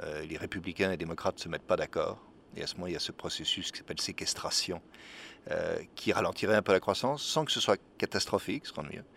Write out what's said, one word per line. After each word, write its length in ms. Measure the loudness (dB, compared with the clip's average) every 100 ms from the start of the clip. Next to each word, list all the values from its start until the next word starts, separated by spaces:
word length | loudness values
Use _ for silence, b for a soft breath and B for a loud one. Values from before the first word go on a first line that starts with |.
euh, 240 | -8 -6 -6
les 100 | -6
républicains 560 | -6 -6 -4 2 2
et 60 | 2
démocrates 400 | -4 -2 -2 -2
se 100 | -4
mettent 140 | -4
pas 140 | 2 2
d'accord. 420 | 2 0 0 -2 -12 -20 -16
Et 80 | -8
à 40 | -8
ce 80 |
moment, 140 | -6 -4
il 40 |
y 40 | -4
a 40 |
ce 120 | -4
processus 600 | -6 -6 -4 -2 -2 -4
qui 60 | -8
s'appelle 200 | -8 -6
séquestration, 840 | -4 -4 -4 -2 0 0 0 -4 -8 B B B B B -4
euh, 280 | -2 0 -2 -6
qui 180 | -6 0
ralentirait 440 | 2 2 0 4 4
un 40 |
peu 120 | 8
la 80 | 6
croissance, 420 | 6 2 2 0
sans 240 | 0 2 2
que 60 |
ce 80 | 2
soit 200 | 4 4 2 -4
catastrophique, 720 | 0 0 2 0 0 -4 -4
ce 80 |
serait 120 | -8 -8
mieux. 120 | -8 -14